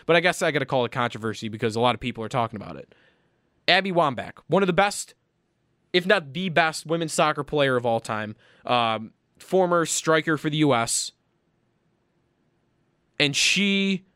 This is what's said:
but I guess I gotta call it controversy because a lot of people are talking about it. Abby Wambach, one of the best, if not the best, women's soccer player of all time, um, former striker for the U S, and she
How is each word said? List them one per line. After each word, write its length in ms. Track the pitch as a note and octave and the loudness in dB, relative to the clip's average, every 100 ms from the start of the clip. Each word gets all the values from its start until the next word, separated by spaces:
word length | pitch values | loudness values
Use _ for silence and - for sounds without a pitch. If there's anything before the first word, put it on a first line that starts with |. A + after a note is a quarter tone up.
| - | 2
but 100 | E3+ | 2
I 40 | |
guess 220 | F3 E3+ | 2 0
I 100 | E3+ | 0
gotta 140 | C#3+ C3+ | -2 -2
call 200 | C3+ A#2+ | -2 -2
it 60 | |
controversy 560 | C3 A#2+ A#2 A2+ G#2 A2+ | -2 -4 -4 -6 -6 -8
because 280 | G#2+ A#2 G#2+ | -4 -4 0
a 40 | |
lot 140 | B2 | 0
of 80 | A2+ | 0
people 220 | B2+ A2+ | -4 -8
are 60 | A2 | -6
talking 300 | C3 A#2 G#2 | -4 -4 -6
about 160 | F2 C#2+ | -14 -16
it. 180 | - _ _ _ _ _ _ _ - | -18 _ _ _ _ _ _ _ 0
Abby 240 | F3 F#3+ | 2 2
Wambach, 420 | F3 D#3 A#2 F2+ - - | 2 2 0 -8 -14 -2
one 160 | E3+ | 0
of 40 | F#3+ | 2
the 60 | |
best, 400 | F3+ G3+ - - _ _ _ _ _ _ _ _ | 2 2 0 -12 _ _ _ _ _ _ _ _
if 120 | F3+ F3+ | -2 2
not 280 | G3+ D3 | 2 0
the 160 | C3+ F#3+ | -6 -2
best, 360 | E3 D#3+ D3+ D#3 | 0 0 0 -4
women's 280 | E3 D#3+ | -4 -2
soccer 300 | - D#3 D3+ | 0 2 0
player 320 | C#3 D3+ C#3 B2+ | -2 0 2 2
of 100 | A#2+ | 0
all 140 | A2+ | -2
time, 360 | - A2 G#2+ G#2+ _ _ - | -2 -6 -6 -12 _ _ -2
um, 480 | B2 A2+ A2 A2 _ _ _ | 0 2 -2 -6 _ _ _
former 480 | - F#3 F3+ F3 D#3+ | -2 2 4 2 0
striker 520 | - - D#3+ D#3 D3+ | -2 2 2 2 -2
for 120 | D#3 | -2
the 80 | D3+ | 2
U 160 | D3+ | 2
S, 380 | A#2+ A#2 - - - _ _ _ _ _ _ _ _ _ _ _ _ _ _ _ _ _ _ _ - | 2 0 -2 -6 -12 _ _ _ _ _ _ _ _ _ _ _ _ _ _ _ _ _ _ _ -2
and 160 | C#3+ C#3 | -2 0
she 680 | - F#3 G3+ G3 G3 F#3 - | 0 2 0 0 0 -2 -6